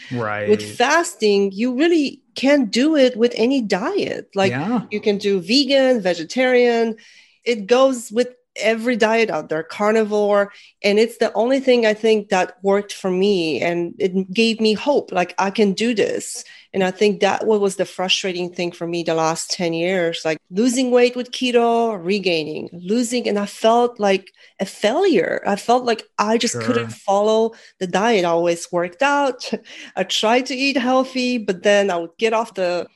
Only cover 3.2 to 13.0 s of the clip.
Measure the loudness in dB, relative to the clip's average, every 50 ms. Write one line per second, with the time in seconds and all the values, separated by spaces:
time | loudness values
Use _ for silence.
3.2 | 0 0 2 2 0 2 2 0 0 0 -2 -2 -2 -2 -2 -2 -2 -4 -6 -8
4.2 | -10 _ -2 0 0 0 0 -2 -4 -2 -2 -4 -4 -4 -6 -4 -2 -2 -2 0
5.2 | 0 0 -2 -2 0 0 2 2 2 2 2 4 4 4 2 2 0 -2 -2 -2
6.2 | -4 -6 -2 -2 0 2 4 4 4 4 2 2 0 -2 -2 -6 -12 -20 -20 -20
7.2 | -20 _ _ _ -4 -4 -4 -2 0 2 4 4 4 4 2 0 -8 -6 -2 -2
8.2 | -2 -2 -4 _ _ _ -10 -4 0 0 0 0 0 -2 0 2 2 2 2 2
9.2 | 0 0 -2 -4 -4 -4 -6 -6 -6 -8 -6 -2 0 2 2 2 2 0 0 0
10.2 | 2 2 2 2 0 0 -4 -16 -20 -20 _ _ 0 2 4 4 2 2 0 -2
11.2 | -2 -2 0 0 0 2 2 0 4 4 4 4 4 2 0 2 2 2 2 2
12.2 | 0 0 0 0 0 -2 -4 _ 0 0 2 0 0 -4 -10 -8